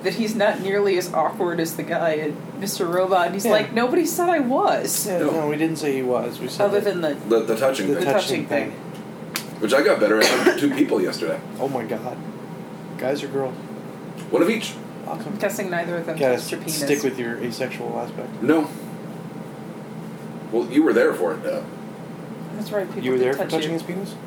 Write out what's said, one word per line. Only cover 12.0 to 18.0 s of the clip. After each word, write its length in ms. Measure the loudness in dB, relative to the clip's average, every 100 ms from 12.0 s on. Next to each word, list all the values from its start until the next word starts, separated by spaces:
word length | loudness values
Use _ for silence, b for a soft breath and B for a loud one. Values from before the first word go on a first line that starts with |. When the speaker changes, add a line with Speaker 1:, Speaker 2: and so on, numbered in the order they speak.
| -6 -8 -10 -12 -12 -12 -12 -12 -12 -6
Speaker 2:
Guys 240 | -2 -2
or 40 | -2
girls? 280 | -2 -2 -4 -10 -12 -12 -12 -12 -12 -2
Speaker 3:
One 120 | 2
of 60 | 4
each. 240 | 2 -2 -10 -12 -12 -10
Speaker 2:
Awesome. 260 | -8 -6
Speaker 1:
I'm 60 | -2
guessing 300 | -2 -2 -2
neither 280 | -2 -2 -4
of 80 | -4
them 120 | 0
Speaker 2:
Gotta 180 | 2 2
Speaker 1:
touched 160 | 0
your 80 | -6
penis. 160 | -4 -4
Speaker 2:
stick 260 | 0 2
with 140 | 2 -2
your 200 | -4 -4
asexual 600 | -6 -4 -6 -4 -6
aspect. 440 | -4